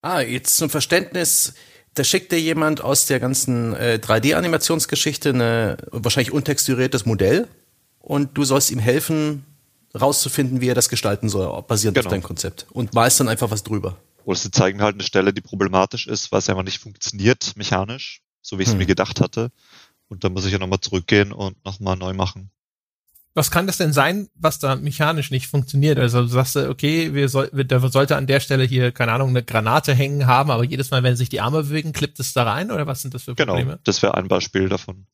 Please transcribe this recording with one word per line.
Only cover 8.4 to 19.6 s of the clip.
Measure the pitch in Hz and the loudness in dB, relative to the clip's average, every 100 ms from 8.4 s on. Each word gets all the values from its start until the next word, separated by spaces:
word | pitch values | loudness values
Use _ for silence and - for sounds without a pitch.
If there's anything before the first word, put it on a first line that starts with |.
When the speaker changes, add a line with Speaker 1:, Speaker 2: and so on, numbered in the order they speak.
Speaker 1:
sollst | 139 135 - | 2 2 2
ihm | 123 | 0
helfen, | 113 135 - 156 151 147 135 _ _ _ _ - | 2 2 2 0 0 -4 -12 _ _ _ _ 0
rauszufinden, | 135 143 - - 131 127 | 0 2 -2 0 0 0
wie | 123 | 0
er | 120 | 0
das | - | 0
gestalten | 117 107 104 110 | 0 -2 -2 -2
soll, | 101 92 - - | -2 -4 -6 -2
basierend | 110 107 101 | 0 2 0
auf | 101 | 0
Speaker 2:
Genau. | 98 | -4
Speaker 1:
deinem | |
Konzept. | - 85 92 - - | -4 -8 -8 -10 -12
Und | 117 113 | -8 -2
malst | 117 120 - | 2 4 4
dann | 123 | 2
einfach | 110 120 | 0 -2
was | 107 | -4
drüber. | - 104 95 90 _ _ - | -4 -4 -4 -10 _ _ -4
Speaker 2:
Oder | 90 | -4
sie | 98 | 0
zeigen | - 92 98 | 2 2 4
mir | 104 | 0
halt | 101 | 0
eine | |
Stelle, | 95 101 95 | -2 2 2
die | 98 | 0
problematisch | - 101 98 92 95 120 - | -6 -2 2 2 2 -2 -6
ist, | 110 - | -6 -2
weil | 101 | -2
sie | 92 | 0
einfach | 95 | -2
nicht | 95 - | -4 -8
funktioniert | 110 101 - 104 101 131 - - | -12 -10 -10 0 2 2 -2 -8
mechanisch, | 101 95 98 127 - - _ _ | -4 -2 -2 -8 -12 -16 _ _
so | - 98 | -12 -2
wie | |
ich's | 95 | 0
Speaker 1:
Hm. | 104 | 2
Speaker 2:
mir | 92 | 0
gedacht | 87 95 - | 0 -2 0
hatte. | 92 - 120 _ | -2 0 -6 _